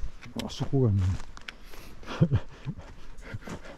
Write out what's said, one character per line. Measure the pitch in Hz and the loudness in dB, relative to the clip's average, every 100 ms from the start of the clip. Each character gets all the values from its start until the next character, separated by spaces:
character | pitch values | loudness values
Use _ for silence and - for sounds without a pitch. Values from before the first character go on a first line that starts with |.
| - - - 117 107 | -2 -2 -6 -6 -4
あ | |
そ | - 127 | -2 2
こ | 139 | 6
が | 120 | 8
ね。 | 101 92 90 - - - - - - - - - - | 8 6 2 -2 -8 -12 -12 -12 -10 -10 -10 -8 4
<laughs> | 170 139 - - 131 - - - - - - - - - - | 6 6 0 -6 -8 -8 -12 -10 -8 -8 -8 -8 -8 -10 -10